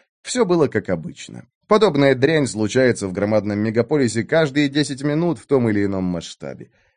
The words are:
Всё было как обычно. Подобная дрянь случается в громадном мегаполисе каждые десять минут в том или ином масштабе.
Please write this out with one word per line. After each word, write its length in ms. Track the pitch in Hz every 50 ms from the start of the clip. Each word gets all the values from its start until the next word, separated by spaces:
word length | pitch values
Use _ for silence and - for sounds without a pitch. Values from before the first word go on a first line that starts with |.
| _ _ _ _ -
Всё 240 | - - 254 233
было 220 | 180 180 170 147 127
как 200 | - 110 95 -
обычно. 560 | 92 82 78 - - - - - - - - _ _ _ _ -
Подобная 460 | 208 214 214 196 147 139 143 139 131
дрянь 320 | 123 123 147 165 156 143 110
случается 580 | 92 107 110 101 - 127 131 123 110 - 101
в 60 | 95 90
громадном 480 | 95 98 104 107 107 98 104 101 104
мегаполисе 640 | 107 113 104 117 113 - 151 147 135 113 104 - 113
каждые 440 | - - 107 160 143 131 147 147 139
десять 360 | 135 151 147 - 139 127 139
минут 340 | 147 147 156 170 175 151 113
в 80 | -
том 240 | - 143 131 120 113
или 140 | 107 101 101
ином 180 | 98 98 95 92
масштабе. 720 | 90 90 85 82 - - - - 69 65 62 62 - _ _ _ _ _